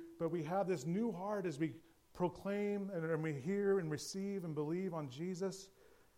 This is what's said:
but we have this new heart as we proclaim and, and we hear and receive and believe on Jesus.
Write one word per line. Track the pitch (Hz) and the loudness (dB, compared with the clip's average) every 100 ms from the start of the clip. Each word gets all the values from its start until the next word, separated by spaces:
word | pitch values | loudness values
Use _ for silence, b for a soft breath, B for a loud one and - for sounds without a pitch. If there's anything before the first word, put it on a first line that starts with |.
| - - | -10 -4
but | 165 | 0
we | 170 | 0
have | 151 190 190 | 2 2 2
this | 170 | 2
new | 151 185 233 | 2 2 2
heart | 175 196 208 180 | 0 -2 0 0
as | 143 | 0
we | 160 123 B B _ | -2 -2 B B _
proclaim | - 175 - 196 202 208 202 196 | 0 0 0 -2 0 2 0 -2
and, | 175 160 | -2 0
and | 156 | 2
we | 160 | 2
hear | 143 143 202 196 196 | 0 0 2 6 4
and | 160 | 4
receive | 147 - 196 196 196 | -2 -2 -4 -2 -2
and | 170 | -2
believe | 147 151 180 190 | -2 0 0 0
on | 165 143 | -2 -4
Jesus. | 127 180 175 190 185 - B B B B | -4 -4 -2 -2 -4 -14 B B B B